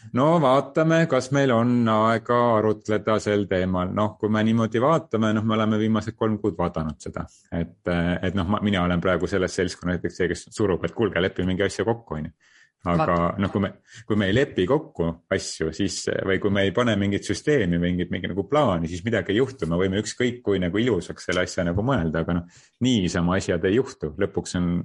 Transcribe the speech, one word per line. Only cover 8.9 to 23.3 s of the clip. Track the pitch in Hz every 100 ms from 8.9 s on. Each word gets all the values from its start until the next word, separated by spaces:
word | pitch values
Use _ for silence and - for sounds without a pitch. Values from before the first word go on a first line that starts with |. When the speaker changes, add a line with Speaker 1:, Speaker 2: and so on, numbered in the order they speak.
| 87
Speaker 1:
praegu | 92 87 87
selles | 98 90 -
seltskonnas | 90 - 87 87
näiteks | 87 -
see, | 85
kes | 87 -
surub, | - 98 82 85
et | -
kuulge, | 104 87
lepime | 95 - 92
mingi | 90
asja | 98 - 101
kokku, | 113 - 78
on | 78
ju. | - _ _ _ _ 90
Aga | 85 90
Speaker 2:
Vaat. | 87 85 98
Speaker 1:
noh, | 98
kui | 104
me, | 95 - _ - -
kui | 107
me | 95
ei |
lepi | 113 139 - 90
kokku | 135 - - 85 82 - 95
asju, | - - 80 85
siis, | 95 - - -
või | 95 92
kui | 101 98
me |
ei | 98
pane | 90 120 101
mingit | 101 98 -
süsteemi, | 95 - 143 90 87
mingit, | 87 90 87
mingit | 92 90
nagu | 92 87
plaani, | 147 127 85 82
siis | 87
midagi | 110 110 90
ei | 104
juhtu. | 135 - 78
Me | 85
võime | 95 95
ükskõik | 107 - 123 123
kui | 104 95
nagu | 87 98
ilusaks | 123 92 - - -
selle | 90
asja | 87 - 87
nagu | 92
mõelda, | 123 120 82 80
aga | 82 87
noh, | - - _ -
niisama | 127 117 87 90 87